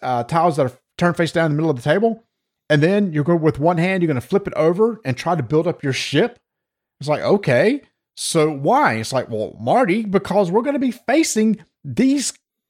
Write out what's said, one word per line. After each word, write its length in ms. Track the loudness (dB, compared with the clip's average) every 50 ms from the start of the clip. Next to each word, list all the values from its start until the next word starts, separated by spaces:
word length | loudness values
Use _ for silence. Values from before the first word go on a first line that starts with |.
uh, 200 | -4 -2 -2 -2
tiles 320 | -2 -2 0 2 2 2 2
that 100 | 0 -2
are 120 | -2 -4 _ _ _ _
turned 200 | -2 -2 0 0
face 160 | 0 -2 -2
down 140 | 0 0 0
in 60 | 0
the 40 | 0
middle 140 | 0 0 -2
of 60 | -2
the 60 | -2
table, 400 | 0 0 0 2 2 0 -2 -4 _ _ _ _ _ _ _ _ _ 0
and 100 | 2 2
then 320 | 4 2 2 2 0 0
you're 120 | -2 -2 0
going, 160 | 0 0 2
with 180 | 2 0 0 0
one 200 | 0 0 0 0
hand, 220 | 0 0 0 0
you're 80 | 0 0
gonna 120 | -2 -2
flip 260 | -4 -2 -2 -2 -2
it 80 | -4 -2
over 460 | 0 0 2 2 2 0 0 -2 -4 -6
and 120 | -6 -6
try 180 | -4 -2 -2 -2
to 80 | -2
build 240 | -2 0 0 0 0
up 160 | 0 -4 -4
your 100 | -4 -4
ship. 460 | -4 -4 -4 -2 0 0 0 0 -4 _ _ _ _ _ _ _ _ _ _ _ _ -10
It's 80 | -4 -4
like, 140 | -4 -2
okay, 600 | 0 0 0 0 2 2 2 4 4 2 0 -2 -6 _ _ _ _ _ -16
so 360 | -10 -8 -2 0 0 0 0
why? 420 | 0 -2 0 2 2 4 2 2 0
It's 180 | -2 -4 -4
like, 160 | -4 -4 -4 -4
well, 280 | -6 -6 -6 -6 -8 -6
Marty, 440 | -2 0 2 2 2 2 0 -2 -2
because 480 | -2 -2 -2 0 2 4 4 4 4
we're 100 | 2 0
gonna 160 | 0 0 -2 0
be 140 | -2 -2
facing 640 | -4 -4 -4 0 2 2 2 2 2 2 2 2 0 -2 -6 _ _ _ -12
these 500 | -6 0 2 2 2 2 0 -2 -6 -8 _ _ _ _ _ _